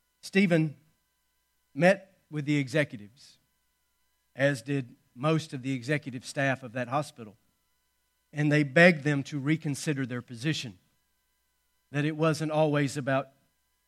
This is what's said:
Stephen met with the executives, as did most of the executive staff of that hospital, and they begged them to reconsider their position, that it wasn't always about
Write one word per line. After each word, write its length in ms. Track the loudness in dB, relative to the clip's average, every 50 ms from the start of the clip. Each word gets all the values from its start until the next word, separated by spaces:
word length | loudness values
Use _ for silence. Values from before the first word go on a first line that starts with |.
| _ _ _ _
Stephen 560 | -18 0 4 4 6 6 6 4 2 0 -2 -10 _ _ _ _ _ _ _ _ _ _ _ _ _ _ _ _ _ _ _
met 480 | 4 4 4 4 2 -2 -12 _ _ _ _
with 140 | -8 -6 -2
the 100 | 0 0
executives, 840 | 0 0 0 0 0 0 -2 -4 -12 -18 -20 _ _ -20 -20 -20 _ _ _ _ _ _ _ _ _ _ _ _ _ _ _ _ _ _ _ _
as 260 | 0 0 0 0 -2
did 340 | -4 -4 -4 -4 -4 -8 -14 _ _ _ _
most 400 | -4 -2 0 0 0 -2 -6 -10
of 80 | -10
the 120 | -6 -6 -6
executive 520 | -6 -4 -4 -4 -4 -4 -8 -12 -12 -14
staff 380 | -10 -6 -2 -2 -2 -2 -4 -6
of 100 | -10 -8
that 140 | -8 -6
hospital, 500 | -4 -4 -4 -4 -6 -12 -18 -20 -20 -20 _ _ _ _ _ _ _ _ _ _ _ _ _ _ _ _ _ _ _ -4
and 180 | -2 0 2
they 120 | 4 2 2
begged 400 | 4 6 8 8 8 8 4 0
them 200 | -2 -2 -2 -4
to 160 | -6 -8 -4
reconsider 680 | -2 -2 -2 -2 -2 -6 -6 -4 -4 -4 -4 -4 -4
their 160 | -6 -8 -10
position, 560 | -10 -12 -14 -6 -4 -4 -4 -4 -6 -10 -14 -18 _ _ _ _ _ _ _ _ _ _ _ _ _ _ _ _ _ _ _ _ _ _
that 120 | -6 -4 -2
it 140 | -2 -2
wasn't 340 | 0 0 0 0 0 -4 -2
always 460 | 0 2 2 2 2 2 0 0 -2
about 340 | -4 -2 -2 -2 -2 -2 -6 _ _ _ _ _ _ _ _ _ _ _